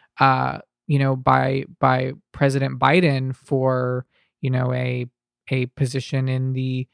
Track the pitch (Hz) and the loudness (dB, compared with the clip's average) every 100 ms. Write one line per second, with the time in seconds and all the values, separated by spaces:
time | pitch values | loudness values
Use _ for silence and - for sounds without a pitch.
0 | _ - 135 131 131 - - _ - 139 | _ 2 2 2 -2 -6 -14 _ 0 2
1 | 135 131 131 131 131 135 - - 135 131 | 2 2 2 2 2 -2 -6 0 2 2
2 | 131 - _ - 139 135 135 131 131 170 | -2 -8 _ 0 0 2 -2 2 4 4
3 | 170 135 131 127 - 135 131 127 127 123 | 4 0 -4 -6 -4 -2 0 0 -2 -4
4 | - _ _ - 131 127 127 127 127 123 | -8 _ _ -8 -2 0 -2 -2 -4 -4
5 | 123 _ _ _ - 131 127 - 127 131 | -8 _ _ _ -4 -2 -2 -2 -2 -2
6 | - 135 131 131 131 131 131 127 127 | -4 -4 -2 -2 -2 -2 -4 -4 -6